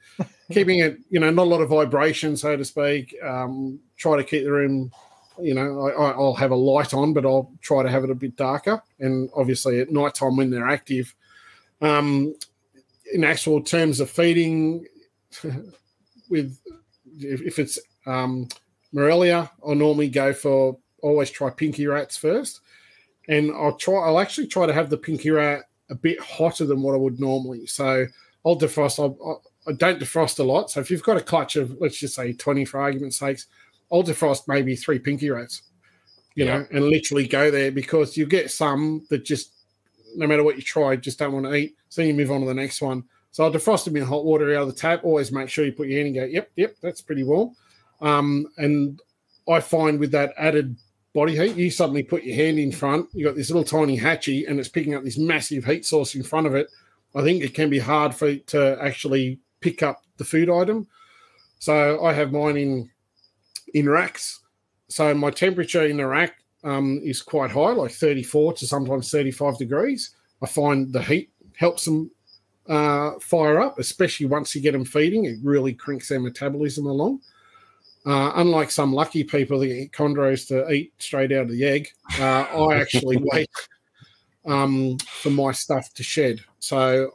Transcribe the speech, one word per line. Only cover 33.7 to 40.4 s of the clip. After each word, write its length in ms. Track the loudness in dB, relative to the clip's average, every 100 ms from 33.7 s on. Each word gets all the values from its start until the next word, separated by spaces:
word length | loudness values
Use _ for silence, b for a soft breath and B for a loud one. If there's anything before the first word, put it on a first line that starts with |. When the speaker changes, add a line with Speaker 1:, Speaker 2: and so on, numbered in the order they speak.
| b 0
Speaker 2:
I'll 100 | 2
defrost 460 | 2 2 2 0 0
maybe 260 | 0 0
three 240 | -2 -2 -2
pinky 320 | 0 -2 -2
rats, 320 | -4 -8 -14 _ _ b b b b _
you 100 | -2
Speaker 3:
Yeah. 140 | 0 0
Speaker 2:
know, 80 | -2
and 120 | 0 4
literally 400 | 2 2 -2 0
go 220 | 2 2
there 200 | 2 0
because 460 | -2 0 0 0 0
you 100 | 0
get 240 | 0 0
some 560 | -2 0 0 -2 -4 -4
that 140 | -4
just, 280 | -2 -6 -6 _ _ _ _ _ -16 -4
no 100 | 0
matter 160 | 4